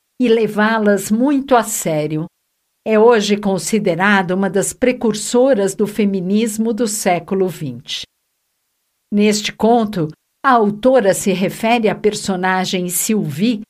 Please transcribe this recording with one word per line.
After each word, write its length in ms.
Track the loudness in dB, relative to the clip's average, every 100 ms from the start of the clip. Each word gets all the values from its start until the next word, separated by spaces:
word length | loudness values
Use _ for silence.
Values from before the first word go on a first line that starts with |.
| _ -2
e 80 | 2
levá-las 840 | 2 0 0 0 2 2 0 0
muito 460 | 0 0 0 2 2
a 60 |
sério. 640 | 0 -4 -4 -2 -2 -4 -8 _ _ _ _ _ 0
É 120 | 4
hoje 400 | 6 4 2 0
considerada 960 | 0 -2 -2 -2 0 0 2 0 0
uma 160 | -2 0
das 220 | 0 -2
precursoras 1000 | 0 0 0 -2 -2 -2 2 4 2 0
do 120 | -2 -4
feminismo 880 | 0 -2 0 0 0 0 -2 -4
do 120 | -2 -4
século 640 | -2 -2 -2 -2 -2 -2
vinte. 540 | -4 -10 -10 -12 -12 -14 _ _ _ _ _ _ _ _ _ -4
Neste 400 | 0 2 0 -4
conto, 560 | -2 2 2 0 -4 -6 -8 _ _
a 80 | 2
autora 640 | 2 2 2 2 4 2
se 180 | 0 0
refere 560 | 0 -2 -2 0 2 0
à 60 |
personagem 920 | 0 -2 -2 -4 -2 0 -2 -2 -4 -4
Sylvie 720 | -4 -2 -2 -2 -2 -2 -2